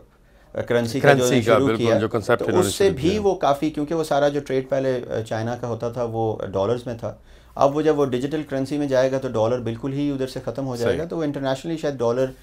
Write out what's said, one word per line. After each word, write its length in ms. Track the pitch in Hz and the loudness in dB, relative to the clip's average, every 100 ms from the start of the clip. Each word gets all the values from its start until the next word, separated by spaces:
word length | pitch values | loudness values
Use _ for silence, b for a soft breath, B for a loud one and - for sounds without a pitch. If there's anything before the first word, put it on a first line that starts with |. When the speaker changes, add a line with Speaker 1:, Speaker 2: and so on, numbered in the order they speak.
| - b b b b - | -14 b b b b -8
Speaker 1:
करेंसी 400 | 104 120 117 127 | 0 0 2 4
का 120 | 143 | 6
जो 140 | 139 127 | 6 6
Speaker 2:
करेंसी 200 | 131 110 | 4 4
का, 60 | |
Speaker 1:
शुरू 140 | 110 135 | 4 4
Speaker 2:
बिल्कुल, 180 | 113 113 | 2 2
Speaker 1:
किया, 140 | 113 | 2
Speaker 2:
जो 80 | 107 | 2
कॉन्सेप्ट 320 | 117 98 98 | -2 0 0
Speaker 1:
तो 60 | - | 2
Speaker 2:
इन्होंने 220 | 104 - | 2 2
Speaker 1:
उससे 180 | - 196 | 2 2
Speaker 2:
शुरू 120 | 131 | 2
Speaker 1:
भी 120 | 160 | 0
Speaker 2:
किया। 120 | 214 | 2
Speaker 1:
वो 140 | 202 190 | 0 0
काफ़ी, 340 | 143 143 156 | 0 0 -2
क्योंकि 240 | 151 147 | -4 -4
वो 100 | 165 | -2
सारा 260 | 156 143 147 | 0 2 2
जो 100 | 143 | 0
ट्रेड 300 | 143 135 131 | -2 -4 -2
पहले, 260 | 135 135 127 | -2 0 -2
अ, 260 | - 113 110 | -4 -6 -4
चाइना 280 | 110 110 120 | -4 -4 -6
का 120 | 120 | -6
होता 240 | 110 120 | -6 -6
था, 120 | 123 | -4
वो 380 | 120 113 113 - 98 | -6 -2 -2 -2 -4
डॉलर्स 380 | 95 98 123 123 | -2 0 -2 -4
में 100 | 117 | -8
था। 240 | 107 - b b b - | -10 -10 b b b 2
अब 160 | 139 | 2
वो 80 | 147 | 4
जब 140 | 151 147 | 2 2
वो 100 | 139 | 2
डिजिटल 380 | 123 139 156 | 0 -2 -4
करेंसी 340 | 143 135 135 147 | -4 -4 -4 -4
में 100 | 143 | 0
जाएगा, 320 | 127 131 131 | 2 2 0
तो 100 | 127 | -2
डॉलर 280 | 113 113 127 | 0 2 0
बिल्कुल 340 | 113 113 139 | -2 -4 -4
ही 200 | 139 147 | -2 -2
उधर 160 | 135 131 | -2 -4
से 120 | 131 | -6
ख़त्म 240 | 120 123 | -8 -6
हो 120 | 135 120 | -6 -2
Speaker 2:
सही। 100 | 113 | 0
Speaker 1:
जाएगा। 200 | 175 170 | 0 -4
तो 100 | 170 | -4
वो 80 | |
इंटरनेशनली 540 | 147 139 135 135 165 160 | -4 -2 -4 -4 -4 -4
शायद 180 | 156 135 | -4 -2
डॉलर 380 | 117 123 131 131 | 0 2 -2 -4